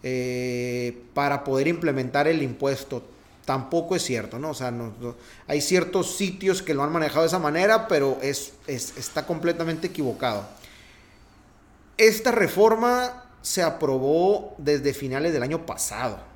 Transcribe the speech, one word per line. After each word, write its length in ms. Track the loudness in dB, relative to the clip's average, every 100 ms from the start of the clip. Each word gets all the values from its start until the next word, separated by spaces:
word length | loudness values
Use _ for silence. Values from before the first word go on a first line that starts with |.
eh, 1000 | -4 -2 -2 -2 -2 -2 -2 -2 -4 -6 -8
para 320 | -2 0 0
poder 240 | 0 2 2
implementar 580 | 2 0 0 0 2 4
el 160 | 2
impuesto, 640 | 0 -2 -2 -2 -6 -10 -10 -20 -20 -12
tampoco 500 | -4 -4 0 -2 0
es 80 | -2
cierto, 360 | 0 -4 -4 -8
¿no? 120 | -8
O 40 |
sea, 160 | -6 -6
no, 240 | -6 -8 -10
no, 160 | -12 -12 -20 -20 -4
hay 140 | -2
ciertos 560 | 2 2 2 0 -2 -2
sitios 460 | -4 0 0 0
que 100 | 0
lo 100 | 0
han 100 | 0
manejado 280 | 0 2 4
de 60 | 2
esa 120 | 2
manera, 480 | 0 2 4 4 4
pero 300 | 2 2 0
es, 320 | -4 -4 -8 -14 -8
es, 300 | -8 -8 -10
está 300 | -8 -6 -4
completamente 640 | -2 0 0 -2 -4 -6
equivocado. 580 | -2 -4 -2 -2 -4 -8 -18 -20 -20 -20 -20 -20 -20 -20 -20 -20 _ _ -20 -14 4
Esta 340 | 6 6 0
reforma 920 | 2 2 6 6 6 2 2 -2 -8 -20 -12
se 180 | -6 0
aprobó 920 | 0 0 0 0 2 4 4 2 -2 -4
desde 380 | 0 2 0
finales 400 | -2 -6 -2 0
del 80 | 0
año 240 | -2 -4 -6
pasado. 520 | -6 -6 -4 -6 -6 -16